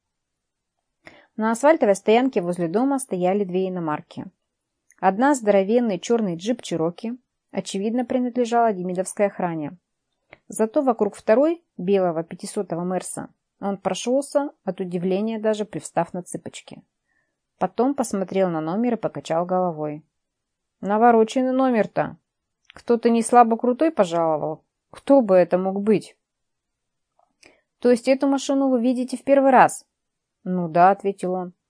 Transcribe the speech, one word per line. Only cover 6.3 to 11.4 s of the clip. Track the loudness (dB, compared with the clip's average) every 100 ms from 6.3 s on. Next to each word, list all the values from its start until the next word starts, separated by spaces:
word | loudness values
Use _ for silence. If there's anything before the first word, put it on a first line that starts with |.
| -4
джип | -6 -6
"Чироки", | -6 -4 -4 -4 -10 -12 _ _ _
очевидно, | -10 -8 -6 -4 -4 -2
принадлежала | -2 -2 -2 0 2 2
демидовской | 0 -4 -6 -6 -2 -2
охране. | -2 -6 -6 -8 -12 _ _ _ _ _ -20 _
Зато | -4 -2 0
вокруг | 0 0 -4 -4
второй, | 0 2